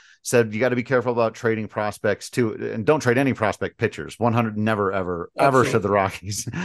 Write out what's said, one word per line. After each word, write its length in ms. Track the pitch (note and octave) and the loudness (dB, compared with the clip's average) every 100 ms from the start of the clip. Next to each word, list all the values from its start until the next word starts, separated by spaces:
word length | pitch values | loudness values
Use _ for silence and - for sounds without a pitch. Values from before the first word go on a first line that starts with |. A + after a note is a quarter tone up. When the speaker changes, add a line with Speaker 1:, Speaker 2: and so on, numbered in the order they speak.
| - _ | -20 _
Speaker 1:
said 300 | - B2 A2 | 0 2 2
you 40 | G#2+ | 0
gotta 160 | B2+ B2 | 0 0
be 60 | |
careful 300 | A#2+ B2+ A#2+ | 0 0 0
about 220 | A#2+ A2+ | 0 0
trading 340 | - A#2 A2 G#2 | 0 -2 -2 -4
prospects 640 | - G#2 - A2 G2 - | -4 -4 -2 -2 -2 -2
too, 220 | - A2 - A2+ | -2 0 -2 -6
and 120 | A2 | -2
don't 140 | G#2+ D3+ | 2 2
trade 180 | B2 A#2+ | 2 2
any 140 | C#3 | 2
prospect 460 | A2+ G#2 - F#2 - | 2 0 0 -6 -2
pitchers. 400 | A2 - D#2 - | -4 -4 -12 -2
One 140 | A#2 | 0
hundred, 240 | A#2 A2+ G#2+ | 2 0 -2
never, 340 | G#2+ G#2+ G2 | -2 0 0
ever, 380 | G2 F2+ F2 E2+ - | -2 -4 -6 -6 0
ever 80 | C#3 C3 | 4 4
Speaker 2:
Absolutely. 100 | B2+ | 4
Speaker 1:
should 100 | A#2+ | 2
the 60 | F#2+ | 2
Rockies. 600 | G2+ F#2+ - F#2+ G#2 - D#3 | 2 2 -2 -10 -8 -6 -6